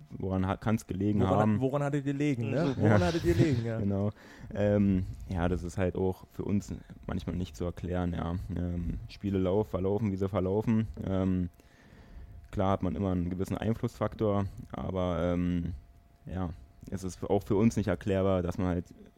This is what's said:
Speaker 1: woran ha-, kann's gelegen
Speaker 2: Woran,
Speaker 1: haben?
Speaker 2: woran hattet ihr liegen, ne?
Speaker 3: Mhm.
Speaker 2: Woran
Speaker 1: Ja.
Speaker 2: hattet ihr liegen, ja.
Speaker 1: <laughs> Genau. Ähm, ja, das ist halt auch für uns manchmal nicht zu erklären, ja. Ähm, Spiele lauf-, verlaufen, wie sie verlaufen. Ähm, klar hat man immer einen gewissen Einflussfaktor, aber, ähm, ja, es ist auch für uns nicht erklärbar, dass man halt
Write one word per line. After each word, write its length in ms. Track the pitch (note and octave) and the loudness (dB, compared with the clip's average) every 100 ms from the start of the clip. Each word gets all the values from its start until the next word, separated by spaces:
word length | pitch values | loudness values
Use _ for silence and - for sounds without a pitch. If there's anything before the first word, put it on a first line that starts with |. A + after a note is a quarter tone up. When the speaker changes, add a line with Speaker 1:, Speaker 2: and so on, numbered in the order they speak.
| - | -16
Speaker 1:
woran 360 | - F#2+ F#2+ F#2 | -8 -2 0 0
ha-, 100 | - | 0
kann's 300 | - A2 - | 0 -2 -2
gelegen 320 | F#2 G2+ G#2 | -2 0 2
Speaker 2:
Woran, 180 | F#2+ F#2 | 4 4
Speaker 1:
haben? 200 | G#2+ G#2+ | 4 4
Speaker 2:
woran 240 | C3 C#3+ | 2 0
hattet 220 | C#3+ C#3+ C#3 | 0 0 -2
ihr 80 | |
liegen, 380 | C#3 D3 B2 A#2 | 0 0 0 0
ne? 140 | C3 D#3+ | 0 0
Speaker 3:
Mhm. 160 | B2 | 4
Speaker 2:
Woran 200 | G#2 G#2 | 4 6
Speaker 1:
Ja. 60 | - | 4
Speaker 2:
hattet 180 | E3 - | 2 2
ihr 100 | E3+ | 4
liegen, 300 | E3 B2 A#2 | 4 4 0
ja. 120 | A2+ | -2
Speaker 1:
<laughs> 20 | |
Genau. 320 | G2+ G2 G#2 - - - - | 0 0 0 -2 -14 -18 -10
Ähm, 520 | - G#2 G#2 G2 F#2 F#2+ - - | -2 2 4 4 2 0 -8 -6
ja, 200 | F#2 F2 | 0 0
das 140 | F2+ | 0
ist 140 | F2 F2+ | -4 -2
halt 180 | F#2 F2 | 0 2
auch 300 | F#2 F#2 - | 0 -2 -8
für 120 | - | -10
uns 300 | - G2+ - - - - - | 0 0 -2 -10 -12 -16 -6
manchmal 280 | - - E2+ | -6 -4 -4
nicht 200 | F#2 - | -6 -4
zu 100 | F2 | -6
erklären, 480 | - F2 F2+ F2 | -6 -4 -2 -2
ja. 220 | E2+ E2 F2 - E2+ | -2 -4 -4 -4 -4
Ähm, 440 | F2 F2 E2+ - - | -2 -2 -4 -6 -8
Spiele 280 | - G2+ G2 | -8 -2 0
lauf-, 320 | F#2 G2 G#2 | 2 2 0
verlaufen, 420 | F2+ F#2+ G#2 G#2+ | 0 0 2 0
wie 60 | F#2+ | 0
sie 120 | F#2+ | 0
verlaufen. 580 | G2+ F#2 G2+ A2 A2 A2 - | 0 2 0 2 2 0 -4
Ähm, 460 | - F#2+ F#2+ F#2 F2+ - - - - - - - - - - | -2 0 2 2 -2 -6 -20 -20 -20 -20 -20 -18 -18 -18 -10
klar 200 | - F#2+ | -2 2
hat 120 | G2 | 2
man 120 | F#2 - | 0 0
immer 180 | G2 | 0
einen 160 | F2+ F2 | 0 0
gewissen 280 | F2+ F#2+ G2+ | -2 -4 -2
Einflussfaktor, 880 | G#2+ A2+ A#2 - G#2+ - A2 G2+ G2+ - - | -2 -2 -2 -2 -4 0 0 2 0 -6 -12
aber, 440 | - - F#2 F2+ E2 | -8 -4 -2 0 0
ähm, 500 | F2 F2 F2+ F2 E2 F#2+ - - - - - | 0 2 2 0 -2 -6 -12 -20 -20 -20 -10
ja, 240 | F2+ F2+ F2+ - - - | -6 -4 -6 -16 -18 -10
es 120 | F#2 | -8
ist 200 | F#2 - | -8 -6
auch 200 | - G2+ | 0 0
für 120 | - G2 | 2 4
uns 220 | A2+ A2+ | 4 4
nicht 100 | G2 | 0
erklärbar, 540 | F2+ - F#2+ G2 F#2 | 0 0 2 4 2
dass 160 | F2 F2 | 0 -2
man 100 | F#2 | 0
halt 180 | F2 E2+ - - | 0 -2 -10 -20